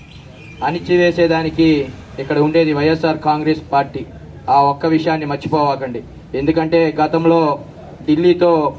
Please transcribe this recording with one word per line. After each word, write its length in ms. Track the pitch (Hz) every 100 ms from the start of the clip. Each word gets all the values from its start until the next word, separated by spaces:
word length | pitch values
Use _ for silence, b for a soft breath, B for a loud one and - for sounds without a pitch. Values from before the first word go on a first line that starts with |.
| - - - - - -
అణిచివేసేదానికి 1200 | 135 170 - 180 175 170 170 160 160 156 160 147 131 - - -
ఇక్కడ 200 | 139 147
ఉండేది 340 | 151 165 156
వైఎస్ఆర్ 460 | 147 151 160 160 151
కాంగ్రెస్ 540 | 151 151 151 156 -
పార్టీ. 340 | 139 139 135 - - - - -
ఆ 120 | 139
ఒక్క 240 | 143 143 165
విషయాన్ని 400 | 160 165 160 147
మర్చిపోవాకండి. 760 | 143 156 151 147 139 131 117 - - -
ఎందుకంటే 640 | 131 147 160 160 170 160 151
గతంలో 540 | 151 165 165 165 156 139 - - - - -
ఢిల్లీతో 680 | 151 180 175 175 160 147